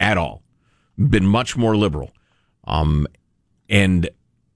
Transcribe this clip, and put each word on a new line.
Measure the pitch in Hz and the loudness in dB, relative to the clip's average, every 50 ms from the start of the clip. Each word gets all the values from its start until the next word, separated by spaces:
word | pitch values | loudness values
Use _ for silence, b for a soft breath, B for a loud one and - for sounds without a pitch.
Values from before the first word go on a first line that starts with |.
at | 90 107 104 90 | -2 -2 -2 -2
all, | 80 58 50 - - _ _ _ _ _ _ _ _ _ _ - | -4 -6 -8 -14 -20 _ _ _ _ _ _ _ _ _ _ -2
been | 98 - - 104 92 | 0 2 2 2 2
much | 98 104 117 123 - - | 2 2 0 -2 -4 -4
more | 123 117 110 110 | -2 0 0 2
liberal. | 104 104 92 76 76 62 - _ _ _ _ _ _ _ _ _ _ _ | 2 0 0 -2 -4 -8 -12 _ _ _ _ _ _ _ _ _ _ _
Um, | 50 58 78 78 78 76 73 73 - _ _ _ _ _ _ _ _ _ _ _ - | -4 -2 0 0 0 0 0 -2 -4 _ _ _ _ _ _ _ _ _ _ _ -2
and, | 101 101 98 95 92 87 82 - - _ _ _ _ _ _ _ _ | 0 2 2 2 2 0 -2 -4 -8 _ _ _ _ _ _ _ _